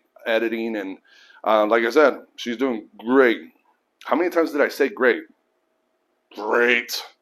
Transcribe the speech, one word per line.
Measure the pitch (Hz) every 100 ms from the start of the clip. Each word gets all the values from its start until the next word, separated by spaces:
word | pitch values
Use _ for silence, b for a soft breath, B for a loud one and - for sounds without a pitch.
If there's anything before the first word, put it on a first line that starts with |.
| _ _
editing. | 117 113 113 113 113 110
And, | 95 92 b b b b
uh, | - 110 107
like | 117
I | 113
said, | 139 147 151 - -
she's | 120 113
doing | 131 113 - 104
great. | 110 135 123 92 82 _ _ _ _ _
How | - 151
many | 175
times | 165 151
did | 143
I | 110
say | - 127
great? | - 127 85 - _ _ _ _ _ _ _ _ _ _
Great. | - 107 120 120 120 117 - - _